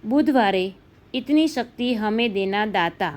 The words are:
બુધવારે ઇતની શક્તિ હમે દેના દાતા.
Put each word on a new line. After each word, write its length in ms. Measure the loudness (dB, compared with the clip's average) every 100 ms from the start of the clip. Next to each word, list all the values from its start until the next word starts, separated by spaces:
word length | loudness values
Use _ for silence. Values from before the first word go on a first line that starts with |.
| 0
બુધવારે 680 | 0 4 4 2 2 -2 -8 -20 _ _
ઇતની 340 | -10 0 2 2
શક્તિ 460 | 0 -6 -4 -2
હમે 360 | -2 -2 0 0
દેના 360 | 0 -2 -2 0
દાતા. 480 | 0 -2 -2 -6